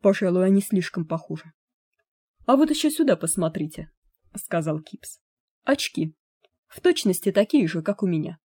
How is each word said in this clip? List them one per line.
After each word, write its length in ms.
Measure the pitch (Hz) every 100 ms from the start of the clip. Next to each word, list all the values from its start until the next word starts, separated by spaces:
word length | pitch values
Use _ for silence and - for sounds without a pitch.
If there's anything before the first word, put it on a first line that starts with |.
«Пожалуй, 460 | 202 202 190 180 190
они 160 | 196
слишком 420 | 196 196 175 -
похожи». 480 | 160 165 - 160 160 _ _ _ _ _ _ _ _ _ -
«А 100 | 269
вот 140 | 311
ещё 180 | 302 302
сюда 280 | 294 285 175
посмотрите», 760 | 165 - 165 160 156 - 160 _ _ _ _ -
сказал 440 | - 170 160 156
Кипс. 380 | 156 - - - _ _ _ _
«Очки. 500 | - 277 - - 160 - _ _ _ _ _
В 140 | -
точности 520 | 254 262 208 185 -
такие 340 | 196 214 302 170
же, 140 | 170
как 200 | 160 202
у 40 | 190
меня». 320 | 165 151 -